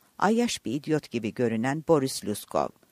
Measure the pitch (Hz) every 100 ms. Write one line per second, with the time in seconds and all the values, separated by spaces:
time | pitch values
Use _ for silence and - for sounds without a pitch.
0 | _ - 196 226 240 - 110 143 156 151
1 | - 117 107 95 120 113 127 156 156 151
2 | 131 - 101 104 - 78 65 _ _